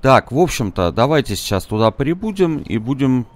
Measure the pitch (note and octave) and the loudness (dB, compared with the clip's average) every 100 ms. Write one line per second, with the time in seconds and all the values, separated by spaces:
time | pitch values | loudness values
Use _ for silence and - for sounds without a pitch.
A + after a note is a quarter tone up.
0 | C3 B2+ - B2+ F3 - A2 F#2 F2 E2+ | 6 4 4 0 0 0 -4 0 -2 2
1 | B2+ D3+ - G2+ - G2 - G#2+ A2 - | 2 2 0 -6 -2 -4 -2 0 0 0
2 | C#3 F3+ A3 G3 F3 D#3 - A2 A2 C#3 | -4 -2 -6 0 0 0 -4 -4 -4 -2
3 | C3+ B2+ A#2 | 0 0 -2